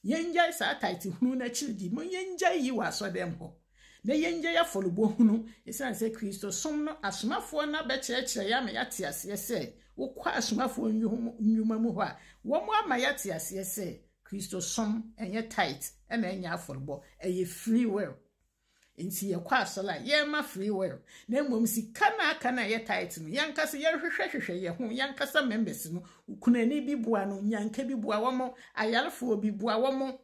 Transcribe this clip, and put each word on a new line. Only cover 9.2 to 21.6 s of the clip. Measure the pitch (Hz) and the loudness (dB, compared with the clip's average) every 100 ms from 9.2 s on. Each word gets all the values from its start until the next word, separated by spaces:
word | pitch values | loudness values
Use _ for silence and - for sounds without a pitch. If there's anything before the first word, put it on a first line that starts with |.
| 185 202 | -6 -6
sɛ, | - 220 127 - _ - | -2 -2 -4 -10 _ -6
wokɔ | 269 - - | -6 -2 -2
asomafoɔ | - 226 208 262 - 226 | 0 0 0 0 0 0
nnwom-, | 220 220 233 233 - | 2 2 0 -2 2
nnwuma | 214 226 220 220 | 4 4 4 2
mu | 233 | 2
hɔ | 180 | 0
a, | 180 - - - 220 | -2 -4 -20 -12 0
wɔn | 294 415 427 | 0 4 2
ama | 403 247 | 4 2
yɛate | 262 285 202 | 2 0 -2
aseɛ | 175 - 190 | -4 -4 -6
sɛ, | 185 - 180 - _ _ - | -6 -4 -6 -6 _ _ -10
Kristo | 202 - 185 | -8 -4 -4
som | - - 214 226 220 - | -2 0 0 0 -4 -8
ɛnyɛ | 196 214 220 | -4 -4 -2
tight, | - 165 139 - - _ | 0 0 -2 -10 -14 _
ɛna | 233 185 | -2 -2
ɛnyɛ | 190 175 170 | -2 -4 -6
afɔrebɔ, | - 135 139 139 - _ | -6 -8 -8 -10 -12 _
ɛyɛ | 185 185 175 | -2 0 -2
free | - 226 226 233 | -4 2 4 4
will. | 196 170 131 _ _ _ _ _ _ _ - | 2 -2 -6 _ _ _ _ _ _ _ -8
Nti | 180 - 196 | -6 -4 -2
yɛkɔ | 175 170 | -2 2
asɔre | 262 - - 196 | 2 2 -4 -4
a, | 156 | -4
yɛmma | 233 294 294 302 | 2 2 2 -2
free | - 185 202 | -4 -4 -2
will. | 196 190 135 - - - | 0 -2 -4 -14 -20 -2
Na | 254 | 0
mmom, | 294 226 | 2 2